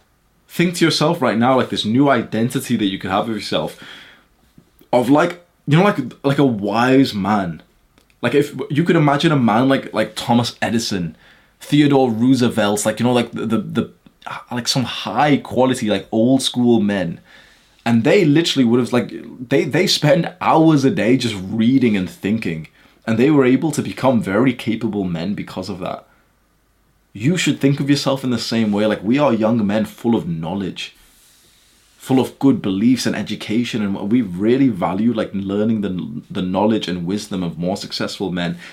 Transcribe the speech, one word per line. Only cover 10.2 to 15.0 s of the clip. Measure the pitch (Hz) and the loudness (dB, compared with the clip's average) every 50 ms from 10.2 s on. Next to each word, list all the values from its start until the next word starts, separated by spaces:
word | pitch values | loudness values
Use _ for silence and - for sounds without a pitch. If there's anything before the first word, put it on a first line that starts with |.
| - - 117 120 117 - - - | -2 0 2 2 2 0 -4 -6
Edison, | 107 101 113 113 113 - 110 92 87 80 - - _ _ _ _ _ _ _ _ | -4 -4 -2 -4 -4 -4 -4 -4 -4 -6 -8 -14 _ _ _ _ _ _ _ _
Theodore | - - 147 147 151 143 143 135 131 123 | -6 0 2 4 4 4 4 4 4 2
Roosevelt, | 110 110 120 131 135 120 123 113 - 113 104 101 104 101 - | 2 2 2 4 4 4 2 0 0 0 0 0 0 0 -2
like, | 110 107 - | -2 -2 0
you | 110 | 0
know, | 123 | 2
like, | 123 120 117 - | 2 2 0 -2
the, | - 107 104 | -4 -6 -4
the, | 113 113 110 | -2 -2 -2
the, | 98 - - 117 - - - _ _ _ _ _ - - - - - - | -4 -4 -4 -4 -4 -4 -8 _ _ _ _ _ -16 -14 -14 -14 -12 -10
like, | 120 123 117 - | -10 -6 -4 -2
some | - 139 120 | -2 -2 -4
high | - - - | -4 -6 -8